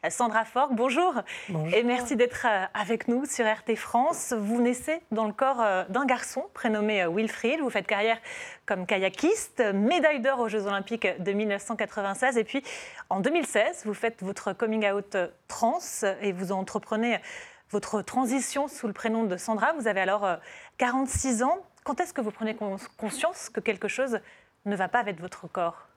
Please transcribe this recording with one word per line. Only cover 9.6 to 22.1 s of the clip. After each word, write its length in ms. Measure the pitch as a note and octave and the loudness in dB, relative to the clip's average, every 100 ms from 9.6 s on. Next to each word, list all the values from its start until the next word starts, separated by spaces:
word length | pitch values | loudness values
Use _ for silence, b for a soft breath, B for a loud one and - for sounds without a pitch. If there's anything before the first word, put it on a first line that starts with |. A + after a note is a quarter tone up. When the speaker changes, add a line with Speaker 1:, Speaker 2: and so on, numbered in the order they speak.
| A3 | 2
Speaker 1:
médaille 460 | G3 G#3+ F4 D4+ D4 | 4 4 6 4 4
d'or 200 | B3 C4+ | 0 2
aux 80 | A3+ | 0
Jeux 200 | G#3+ G3 | 0 -2
Olympiques 400 | G3 G3 A#3 F#3+ F3+ | -4 -4 -2 -2 0
de 120 | F#3 | -2
mille 160 | G3+ G#3+ | 0 0
neuf 180 | G3+ - | -2 -4
cent 100 | A3 | -4
quatre-vingt-seize. 600 | G#3 - G3 G3 B3+ A#3+ | -4 -2 -4 0 2 2
Et 60 | |
puis, 180 | G#3+ C#4 B B B B - | 0 -4 B B B B -4
en 120 | F#3+ | 0
deux 100 | G3+ | 2
mille 160 | E4+ C#4+ | 2 2
seize, 340 | A3 B3 F4 G#3+ | 2 2 0 -6
vous 100 | G3 | -2
faites 260 | A3+ A3+ | -4 -2
votre 320 | F#3 G3 G#3 | -8 -4 -6
coming 340 | F#3+ A3+ A3 G#3 | -2 0 2 2
out, 280 | G3+ G3+ G3+ | 0 -2 -4
euh, 140 | F3 - _ | -4 -6 _
trans 320 | - A3+ E4+ - - G3+ F#3+ | 0 0 0 -4 -2 -2 0
et 100 | G3+ | -2
vous 200 | F3+ F#3 | -2 -4
entreprenez 680 | F#3+ F#3+ G#3 - A3 A#3+ G#3+ B B B B _ | -4 -2 -6 -4 -2 0 -2 B B B B _
votre 320 | G3+ - G#3+ | -6 -2 -4
transition 640 | F#3 B3 B3+ C4+ A#3+ C#4 C#4+ | -2 0 2 0 0 -2 -4
sous 180 | - A3+ | -4 -8
le 80 | |
prénom 300 | G3 A#3 A3+ | -4 -2 0
de 120 | A3+ F3+ | 0 -2
Sandra. 380 | - G#3+ A#3+ | -2 0 2
Vous 140 | D#4+ A3+ | 2 0
avez 140 | F#3+ | 2
alors, 240 | F#3 G#3 G3+ | 2 2 2
euh, 100 | E3 B B B - | -2 B B B -2
quarante-six 640 | B3 C4 C4+ - C4+ A3+ | 0 2 0 -2 0 2
ans. 160 | B3+ F#4 - _ - | 2 0 -4 _ -6
Quand 160 | B3+ | -2
est-ce 120 | F4+ | -2